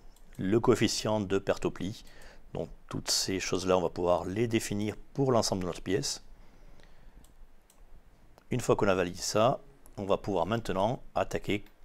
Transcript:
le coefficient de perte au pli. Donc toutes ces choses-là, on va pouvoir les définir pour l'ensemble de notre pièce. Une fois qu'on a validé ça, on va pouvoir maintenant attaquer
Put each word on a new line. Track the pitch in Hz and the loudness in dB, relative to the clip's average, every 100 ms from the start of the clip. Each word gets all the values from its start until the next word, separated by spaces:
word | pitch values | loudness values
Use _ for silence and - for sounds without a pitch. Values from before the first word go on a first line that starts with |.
| - - - - | -16 -20 -16 -6
le | 95 113 | 2 4
coefficient | 123 110 104 - 113 107 | 4 4 2 0 0 0
de | 95 98 | 0 0
perte | - 92 | 0 0
au | 90 | -2
pli. | - 90 - - - - - - | -2 -6 -8 -14 -18 -18 -18 -10
Donc | - 85 - - | -8 -8 -12 -10
toutes | 107 - | -6 -2
ces | - - 95 | -2 0 -2
choses-là, | - 92 92 92 | -2 0 4 4
on | |
va | 82 | 4
pouvoir | - 87 87 | 0 2 2
les | 87 101 120 | 2 0 2
définir | 110 - 104 107 101 - | 0 0 -2 -2 -6 -8
pour | - 135 | -2 2
l'ensemble | 117 - 98 | 4 2 0
de | 90 | -2
notre | - | -4
pièce. | - 92 143 - - - - - - - - - - - - - - - - - - - - - - - - | -2 -2 -2 -8 -12 -20 -20 -20 -20 -20 -18 -20 -20 -20 -20 -20 -20 -20 -20 -20 -20 -20 -20 -20 -20 -20 -4
Une | 123 | 0
fois | - | 2
qu'on | 117 101 | 4 4
a | |
validé | 95 87 90 | 4 2 -2
ça, | - 107 117 - - - - - | 0 4 4 2 -6 -20 -16 -8
on | 98 | 0
va | 92 | 0
pouvoir | - 92 82 | 2 0 0
maintenant | 113 - 92 104 131 - | 0 -2 0 0 -2 -4
attaquer | - 95 - - 104 - - | -2 -2 -4 -2 -4 -6 -18